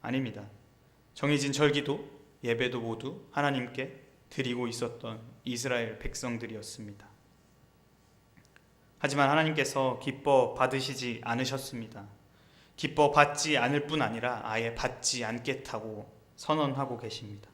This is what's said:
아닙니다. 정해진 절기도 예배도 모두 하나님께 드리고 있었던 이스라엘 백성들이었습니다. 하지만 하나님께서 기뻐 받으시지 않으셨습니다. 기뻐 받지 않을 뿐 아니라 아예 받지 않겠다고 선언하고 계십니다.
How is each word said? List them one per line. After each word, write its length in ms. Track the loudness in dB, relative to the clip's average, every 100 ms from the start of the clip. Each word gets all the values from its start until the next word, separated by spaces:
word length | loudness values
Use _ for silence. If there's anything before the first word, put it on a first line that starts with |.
아닙니다. 480 | -2 -2 -2 -6 -14 -18 -20 _ _ _ _
정해진 380 | -2 2 2 2
절기도 580 | 4 4 4 0 -4 -6 -18 -20 _
예배도 380 | -2 2 2 0
모두 460 | -4 -4 -6 -10 -6
하나님께 720 | 0 2 2 -2 -6 -8 -10 -20 _ _
드리고 360 | -4 -2 -2 -2
있었던 540 | -2 -6 -6 -10 -10 -14 -12
이스라엘 560 | -6 -4 -2 -2 -2 -4
백성들이었습니다. 1080 | -8 -6 -6 -4 -6 -10 -12 -12 -14 -14 -20 -20 _ _ _ _ _ _ _ _ _ _ _ -20 _ -20 _ _ _ _
하지만 320 | 0 4 6
하나님께서 680 | 6 4 2 0 2 0 0
기뻐 540 | -6 -2 6 6 6 2
받으시지 680 | 2 2 -2 -4 -6 -6
않으셨습니다. 840 | -4 -2 0 -2 -6 -10 -10 -14 -16 -20 -20 _ -20 -20 -20 -6
기뻐 360 | -2 4 6
받지 480 | 8 6 6 2 4
않을 260 | 4 2 0
뿐 160 | 0
아니라 400 | 0 0 -2 -2 -2
아예 280 | 0 -2
받지 500 | -2 -4 -2 -2 -2
않겠다고 880 | -2 -4 -4 -4 -6 -8 -8 -10 -14 -20 -20 -12
선언하고 600 | 0 2 2 0 -4 -4
계십니다. 540 | -8 -10 -12 -14 -16